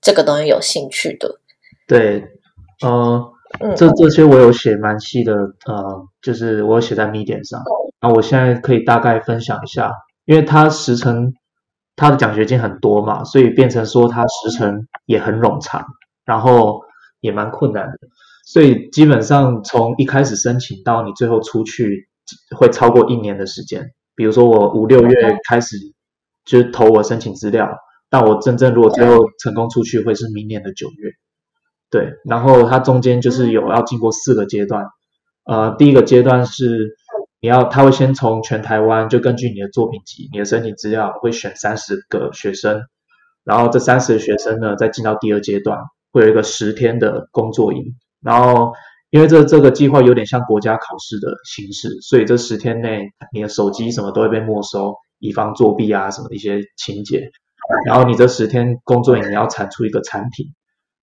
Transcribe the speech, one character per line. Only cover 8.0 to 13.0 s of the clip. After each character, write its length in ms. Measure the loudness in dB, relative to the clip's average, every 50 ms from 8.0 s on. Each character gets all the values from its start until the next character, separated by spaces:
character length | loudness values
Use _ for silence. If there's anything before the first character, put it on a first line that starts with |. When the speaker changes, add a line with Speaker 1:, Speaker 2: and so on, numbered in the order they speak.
Speaker 2:
然 100 | 0 2
后 60 | 2
我 60 | 2 2
现 200 | 2 0 0 2
在 120 | 2 0
可 180 | -2 0 0 0
以 120 | 0 2
大 160 | 0 0 2
概 200 | 2 0 -2 -2
分 180 | -2 -4 -6 -6 -6
享 180 | -8 -10 -10 -10
一 40 |
下， 260 | -10 -8 -6 -6 -6 -8 -12 -18 _ _ _ _
因 100 | 2 4
为 60 | 4
它 300 | 4 4 4 4 4 4
时 260 | 0 -2 -4 -4 -4
程， 380 | -2 -2 -2 -2 -2 -2 -4 -6 -8 _ _ _ _ _ _ _ _ _ _ _
它 160 | 0 2 2
的 60 | 2
奖 180 | 2 0 -2 0
学 120 | -2 -2
金 120 | 0 0 -2
很 220 | -2 -4 -6 -2
多 220 | 0 2 2 2